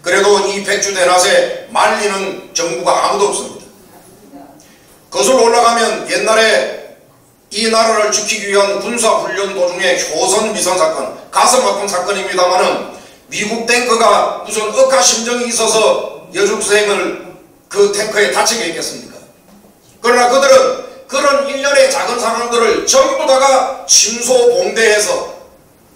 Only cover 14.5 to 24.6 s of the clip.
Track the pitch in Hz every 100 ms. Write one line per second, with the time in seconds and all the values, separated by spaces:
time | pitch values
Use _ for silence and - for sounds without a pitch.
14.5 | 214 208 262 262 262 - 226 226 240 240
15.5 | 226 220 220 202 - - - - 190 202
16.5 | 214 - 208 208 185 - - - - -
17.5 | _ _ 196 202 202 214 214 208 208 220
18.5 | 226 170 160 - - - - - _ _
19.5 | - - _ _ _ 233 247 247 269 269
20.5 | 262 - - - - - 269 294 277 277
21.5 | 269 285 277 262 - 233 233 226 233 240
22.5 | 233 220 190 - 262 269 269 277 262 269
23.5 | 262 - - - - 220 233 240 247 240
24.5 | 180